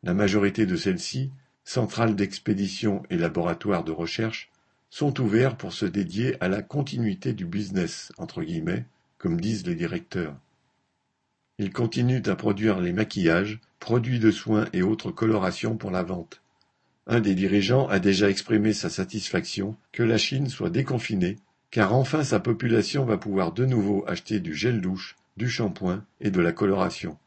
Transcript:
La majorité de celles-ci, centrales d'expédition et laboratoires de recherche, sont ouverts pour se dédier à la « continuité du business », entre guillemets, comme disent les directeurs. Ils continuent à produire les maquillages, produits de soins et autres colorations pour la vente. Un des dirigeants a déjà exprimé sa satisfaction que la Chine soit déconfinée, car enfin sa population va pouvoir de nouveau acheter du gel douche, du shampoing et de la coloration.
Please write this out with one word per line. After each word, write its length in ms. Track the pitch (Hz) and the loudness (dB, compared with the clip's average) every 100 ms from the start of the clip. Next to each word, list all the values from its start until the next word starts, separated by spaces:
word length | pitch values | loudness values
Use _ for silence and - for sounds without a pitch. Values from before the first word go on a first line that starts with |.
La 100 | - | -2
majorité 520 | 90 104 104 98 92 104 | 2 2 4 2 2 0
de 100 | 87 | 2
celles-ci, 560 | 98 90 - 131 135 - _ _ | 0 -2 -4 -4 -6 -8 _ _
centrales 500 | - - 104 - 113 | -6 -2 -2 2 2
d'expédition 880 | 101 101 - - 98 98 - 113 98 - | 2 0 -2 -2 0 0 0 0 -2 -2
et 60 | 90 | -2
laboratoires 680 | 85 80 85 85 101 92 | 0 0 -2 -2 0 -2
de 80 | 80 | -2
recherche, 600 | 80 85 - 113 - - _ _ _ _ | -4 -4 -2 -4 -4 -14 _ _ _ _
sont 300 | - 147 131 | -2 -2 2
ouverts 360 | 120 107 131 113 | 2 4 4 0
pour 160 | 92 | -10
se 120 | - | -4
dédier 580 | 101 95 90 92 127 - | -2 0 -2 -2 -2 0
à 60 | 90 | 0
la « 140 | 98 | -2
continuité 720 | - 143 135 127 113 92 127 | -2 -4 -4 -2 -2 -2 -4
du 100 | 107 | -4
business », 680 | 87 92 101 95 85 - - - | -4 -4 -2 -2 -2 -4 -16 -12
entre 240 | 82 - | -10 -8
guillemets, 440 | 80 85 82 90 120 _ _ _ | -6 -4 -2 -4 -6 _ _ _
comme 220 | 90 85 | -2 0
disent 260 | 98 110 87 | 0 -2 -2
les 80 | |
directeurs. 600 | 82 85 87 - 95 78 71 _ _ _ _ _ _ _ _ _ _ _ - | -4 -2 -4 -6 -6 -6 -8 _ _ _ _ _ _ _ _ _ _ _ -6
Ils 140 | 101 | -6
continuent 500 | 92 117 - 123 127 104 | -2 -2 2 2 2 0
à 100 | 95 | 0
produire 440 | 110 98 107 95 | 0 2 2 2
les 140 | 90 | 0
maquillages, 680 | 90 107 - 82 85 101 110 _ _ | 0 -2 2 4 4 2 -6 _ _
produits 400 | - 120 117 127 | 0 0 2 4
de 100 | 110 | 4
soins 360 | - - 107 - | 4 2 0 2
et 100 | 92 | 0
autres 280 | 92 110 98 | 0 0 -4
colorations 680 | - 113 107 92 87 117 113 | -2 2 2 0 -2 -4 -4
pour 140 | 101 | -4
la 140 | 92 | -4
vente. 360 | 90 90 82 - _ _ _ _ _ _ - | -2 -4 -8 -16 _ _ _ _ _ _ 0
Un 140 | 117 | 2
des 140 | 104 | 4
dirigeants 520 | 92 95 101 98 127 139 | 2 4 2 4 2 4
a 100 | 98 | 2
déjà 320 | 95 95 101 | 4 4 4
exprimé 420 | 98 - 107 107 | 2 0 2 2
sa 160 | 104 92 | 0 -4
satisfaction 880 | 90 92 107 - 92 85 - 98 110 _ | -4 -4 -4 -2 -2 -2 -6 -6 -6 _
que 100 | - | -2
la 160 | 120 110 | 2 2
Chine 300 | - 135 139 | 0 -2 -2
soit 220 | - 95 | -2 -2
déconfinée, 680 | 170 135 127 - 101 90 107 _ _ _ | 0 0 -2 -2 0 0 -2 _ _ _
car 240 | - 98 | 2 4
enfin 300 | 123 131 156 | 4 2 0
sa 160 | 143 107 | 2 0
population 640 | 117 113 123 113 98 143 | 0 -2 2 2 2 0
va 140 | 127 101 | 0 -2
pouvoir 340 | 104 98 87 | 0 0 0
de 140 | 85 131 | 0 2
nouveau 380 | 123 101 98 - | 2 2 0 -2
acheter 340 | 90 - 107 | -6 -4 -4
du 140 | 82 | -2
gel 260 | 76 107 117 | -2 0 0
douche, 360 | 92 92 - - _ - | 0 -4 -8 -18 _ -6
du 140 | 120 | -4
shampoing 520 | - 110 85 95 92 - _ | 0 -2 -2 -2 -4 -6 _
et 100 | 104 | -2
de 100 | 92 | 2
la 120 | 85 | 2
coloration. 680 | 85 101 98 92 - 85 76 | 2 2 2 0 -2 -10 -12